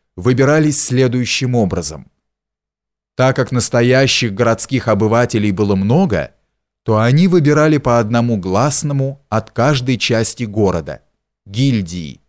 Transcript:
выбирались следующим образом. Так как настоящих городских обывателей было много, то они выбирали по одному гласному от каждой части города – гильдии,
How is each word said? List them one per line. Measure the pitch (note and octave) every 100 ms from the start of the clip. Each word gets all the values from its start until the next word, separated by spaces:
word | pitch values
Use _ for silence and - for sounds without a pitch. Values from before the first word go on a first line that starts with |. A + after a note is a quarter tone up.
| _ -
выбирались | F#2+ B2+ C3+ D#3 D3+ C3+
следующим | - B2 B2+ B2 A#2 - B2+ B2
образом. | G2 - E2+ D2+ - _ _ _ _ _ _ _ _ _ _ -
Так | C3 C3
как | B2
настоящих | B2 - A#2+ A#2+ B2+ C3+ - A#2 G2
городских | A2 A2+ - C3 G#2+
обывателей | G#2+ G#2+ A2+ B2 A2 G#2
было | F#2+ G#2 F#2+
много, | G2 D3 F#3+ F2 C2 _ _ _ _ _
то | - G#2+
они | A#2 C#3+ F#3
выбирали | F3 D3 D3 D#3 D3
по | C3 A#2+
одному | G#2+ A#2+ A#2 A2
гласному | F2+ F#2+ C#3+ - D3+ C#3 C3+ C3+ -
от | A2 A2
каждой | - B2+ C#3 B2 B2
части | - A2+ A2+ -
города – | A#2 G#2 G2+ E2+ D2+ C2+ _ _ _ _ -
гильдии, | G#2 C#3 A#2 F2 F2+ D2+ -